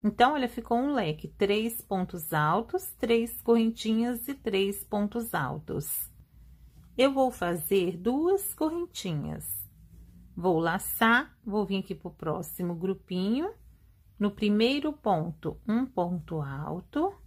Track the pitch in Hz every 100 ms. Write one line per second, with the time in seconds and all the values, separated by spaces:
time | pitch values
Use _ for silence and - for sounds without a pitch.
0 | 214 202 247 294 247 - 226 233 277 285
1 | 175 156 - - 196 208 226 226 - 196
2 | 180 180 156 160 151 175 233 370 - -
3 | 226 233 233 - - 233 226 226 220 220
4 | 240 240 240 277 - 196 196 202 - 208
5 | 208 240 233 170 131 151 156 - 147 -
6 | - - - - - - - - - -
7 | 262 269 262 254 175 175 156 196 175 175
8 | 185 262 339 392 - - 311 339 349 -
9 | 190 151 151 156 156 - - - - -
10 | - - - - 175 165 165 180 - -
11 | 226 233 302 _ - 202 202 196 190 175
12 | 180 - 165 156 156 - 180 170 185 190
13 | - 180 190 240 349 440 - - - _
14 | - - 208 202 214 208 233 277 302 294
15 | - 180 165 160 160 - - 220 262 -
16 | 175 180 151 160 139 139 151 160 - 294
17 | 359 392